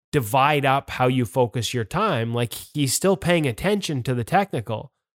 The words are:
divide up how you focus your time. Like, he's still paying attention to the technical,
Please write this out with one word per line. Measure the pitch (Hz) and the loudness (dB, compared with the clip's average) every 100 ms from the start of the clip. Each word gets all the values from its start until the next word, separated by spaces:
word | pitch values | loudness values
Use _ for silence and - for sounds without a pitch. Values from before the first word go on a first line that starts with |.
| _ | _
divide | 147 104 131 139 147 135 | -2 0 2 4 2 2
up | 135 - | 0 -2
how | - 127 | 0 2
you | 131 117 | 2 0
focus | 131 120 127 107 | 0 0 0 -4
your | 123 | -4
time. | 107 170 214 131 117 | -4 -2 0 0 -2
Like, | 117 117 | -2 -2
he's | - - 151 135 | -6 -8 -2 0
still | - 185 190 | 2 2 2
paying | 170 175 147 | 2 2 2
attention | 107 185 208 - 139 | 0 0 0 -2 -4
to | 127 | -2
the | 123 | -2
technical, | 110 175 196 139 107 110 131 _ _ | 0 0 0 -4 -6 -8 -10 _ _